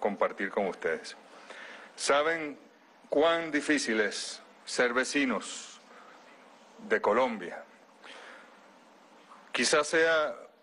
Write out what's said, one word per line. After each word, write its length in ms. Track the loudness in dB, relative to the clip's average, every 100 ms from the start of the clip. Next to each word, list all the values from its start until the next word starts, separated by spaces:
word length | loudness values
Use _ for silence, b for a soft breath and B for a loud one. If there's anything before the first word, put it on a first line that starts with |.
compartir 500 | -4 0 -2 0 -4
con 160 | -2 -2
ustedes. 500 | -2 -2 -2 -6 -16 -20 B B B B B B
¿Saben 640 | -8 0 2 2 0 -4 -10 -18 -20 -20 -20 -2
cuán 440 | 4 4 4 0
difícil 480 | -2 2 0 2 2
es 420 | 0 -2 -8 -12 -18 -20
ser 280 | -10 0 2
vecinos 880 | 2 0 0 0 0 -4 -12 -14 -18 -20 B B B B B B -20 -20 -20 -4
de 120 | 0
Colombia? 640 | 2 4 2 0 -8 -12 -16 -20 -20 -20 B B B B B B B -20 -20 -20 -20 -20 -20 -20 -8
Quizás 340 | -2 4 4 4
sea 480 | 4 4 4 2 -4 -14 -20